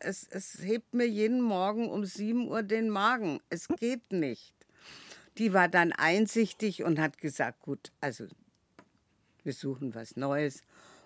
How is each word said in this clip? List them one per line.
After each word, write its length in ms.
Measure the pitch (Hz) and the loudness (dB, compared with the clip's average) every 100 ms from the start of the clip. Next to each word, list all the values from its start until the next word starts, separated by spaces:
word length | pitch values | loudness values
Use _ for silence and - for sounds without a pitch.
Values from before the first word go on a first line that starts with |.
Es, 260 | 165 190 - | -6 -6 -8
es 300 | 190 - - | -10 -10 -8
hebt 320 | 180 226 - | -2 -4 -2
mir 140 | 240 240 | 0 0
jeden 340 | 208 220 254 | 2 2 2
Morgen 480 | 240 185 190 214 226 | 2 2 0 0 -2
um 160 | 208 196 | -2 -4
sieben 420 | - 214 233 240 | -4 -2 -2 -2
Uhr 120 | 226 | -2
den 260 | 202 220 220 | 0 0 0
Magen. 500 | 202 208 247 196 139 - | 2 2 2 0 -4 -6
Es 180 | 170 - | -8 -4
geht 440 | 349 233 254 - | -2 0 -2 -2
nicht.“ 420 | 185 143 - - _ _ _ - - - - - - | -2 0 -2 -12 _ _ _ -20 -20 -20 -20 -20 -2
Die 160 | 220 | 2
war 160 | 185 175 | 6 6
dann 220 | 180 170 | 6 4
einsichtig 920 | - 156 185 220 226 208 - 220 - | 4 4 4 4 2 0 0 -4 -2
und 160 | - 151 | 0 2
hat 180 | 156 - | 0 -2
gesagt, 420 | 156 - 123 - | -6 -2 -4 -4
„Gut, 300 | - 135 - - | -8 -10 -10 -8
also 260 | 143 120 98 - _ _ _ - - _ _ _ _ _ | -8 -6 -12 -16 _ _ _ -20 -20 _ _ _ _ _
wir 100 | - | -8
suchen 420 | 135 139 131 139 110 | -6 -6 -6 -6 -8
was 200 | 113 - | -10 -6
Neues.“ 440 | 139 143 147 - - - - - | -2 0 -2 -4 -14 -20 -20 -20